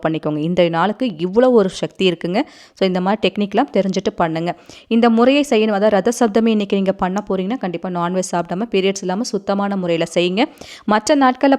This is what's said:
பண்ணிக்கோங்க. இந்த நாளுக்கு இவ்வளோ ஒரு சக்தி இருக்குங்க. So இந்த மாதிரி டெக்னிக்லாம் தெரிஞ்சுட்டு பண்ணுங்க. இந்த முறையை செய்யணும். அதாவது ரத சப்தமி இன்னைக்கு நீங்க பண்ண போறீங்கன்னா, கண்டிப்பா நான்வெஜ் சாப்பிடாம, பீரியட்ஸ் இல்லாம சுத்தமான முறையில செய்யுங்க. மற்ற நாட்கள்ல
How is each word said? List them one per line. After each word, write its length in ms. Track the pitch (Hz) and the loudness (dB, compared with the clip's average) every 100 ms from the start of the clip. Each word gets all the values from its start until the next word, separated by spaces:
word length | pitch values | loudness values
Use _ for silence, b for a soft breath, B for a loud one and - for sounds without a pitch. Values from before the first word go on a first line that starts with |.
| 160 | -2
பண்ணிக்கோங்க. 280 | 156 156 151 | -4 -4 -4
இந்த 320 | 160 180 175 | -2 2 2
நாளுக்கு 380 | 165 190 208 262 | 2 -2 -2 -6
இவ்வளோ 440 | 156 175 208 262 | -4 -2 2 4
ஒரு 180 | 240 190 | 4 2
சக்தி 420 | - 165 - 190 | -2 -8 -2 -2
இருக்குங்க. 320 | 165 175 196 - B B | -2 -2 -4 -4 B B
So 140 | B 190 | B -2
இந்த 120 | 185 | 0
மாதிரி 320 | 185 208 190 | -2 0 -2
டெக்னிக்லாம் 400 | 208 202 220 277 | -2 -2 -2 0
தெரிஞ்சுட்டு 420 | 202 190 185 214 208 | 0 -2 -2 -4 -2
பண்ணுங்க. 420 | 170 160 175 170 B B B | -2 -2 -4 -6 B B B
இந்த 220 | 226 233 | 2 4
முறையை 340 | 226 247 285 277 | 4 4 4 2
செய்யணும். 200 | 220 220 | 2 2
அதாவது 420 | 202 214 202 208 | 2 2 2 2
ரத 0 | 240 | 0
சப்தமி 260 | 233 226 226 | 0 2 2
இன்னைக்கு 300 | 214 202 202 | 2 0 0
நீங்க 160 | 190 | 0
பண்ண 320 | 190 180 196 208 | -2 -2 -4 -4
போறீங்கன்னா, 300 | 190 185 262 | -4 -2 -4
கண்டிப்பா 300 | 185 165 190 | -6 -6 -6
நான்வெஜ் 440 | 180 170 185 180 | -4 -2 -2 -2
சாப்பிடாம, 300 | 175 175 180 233 | -4 -4 -4 -2
பீரியட்ஸ் 300 | 196 190 196 | 0 0 -2
இல்லாம 220 | 185 185 | -4 -4
சுத்தமான 540 | 247 202 202 196 202 202 | -4 -4 -2 -2 -2 -2
முறையில 300 | 180 165 170 | -2 -2 -2
செய்யுங்க. 240 | 180 180 190 294 B B B | 0 0 0 -2 B B B
மற்ற 320 | B 214 - 294 | B 0 2 2
நாட்கள்ல 380 | 262 262 277 | 2 2 2